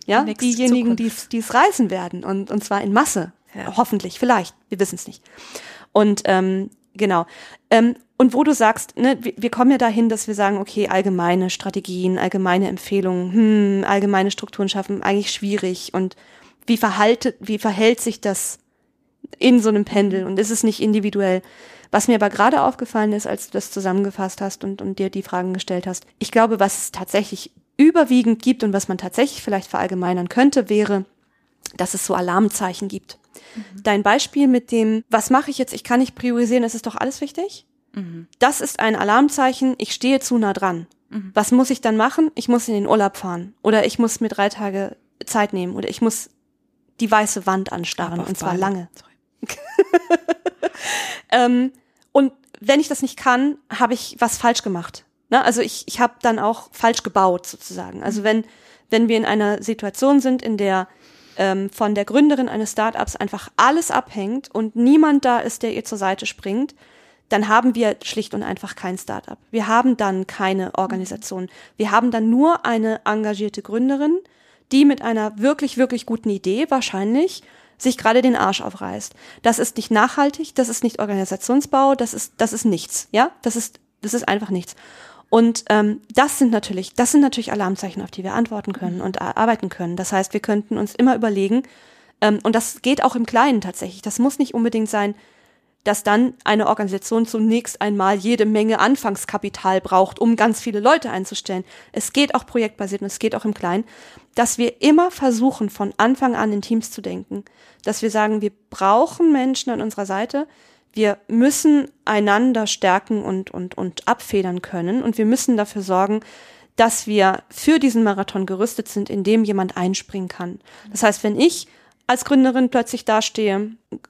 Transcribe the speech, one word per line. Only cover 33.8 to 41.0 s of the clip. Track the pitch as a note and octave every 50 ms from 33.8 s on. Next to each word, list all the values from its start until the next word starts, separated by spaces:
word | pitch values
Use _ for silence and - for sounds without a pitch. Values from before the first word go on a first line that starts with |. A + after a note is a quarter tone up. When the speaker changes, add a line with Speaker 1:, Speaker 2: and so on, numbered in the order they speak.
| -
Speaker 1:
Dein | A3 G3+ G3+ G#3
Beispiel | G3+ A3 C#4+ - - - C#4+ C#4+
mit | C4 B3 B3 B3 -
dem, | A#3 A3+ A3 A3 A3 A3 - -
"Was | - G#3+ - -
mache | B3+ C4+ D4+ D4+
ich | C#4
jetzt? | - B3+ - -
Ich | - -
kann | - A#3+ B3
nicht | C4 - -
priorisieren, | - B3 B3 A#3+ A#3+ A#3+ A3 B3 B3+ A#3
es | A3+ A3+
ist | A3+ -
doch | A3+ A3+
alles | - - C4 C4+ -
wichtig." | D4 C#4 - - F#4 G#4 - - - _ _ _ _ _ -
Speaker 2:
Mhm. | G3+ F#3 E3+ E3 E3 E3+ - _
Speaker 1:
Das | - A#3+ C#4 D4 -
ist | - C#4+ - -
ein | A3 A3 A3
Alarmzeichen, | - F#3+ G#3 G#3+ B3 C#4+ C#4+ - D4 C4 C4 B3+ - C4 C4 B3 -
ich | G#3+ - -
stehe | - - B3+ C4+ C4
zu | C4+ - B3
nah | A#3 G#3+ G3+ F#3+
dran. | - G3 F#3 F3 E3 E3+ - _ _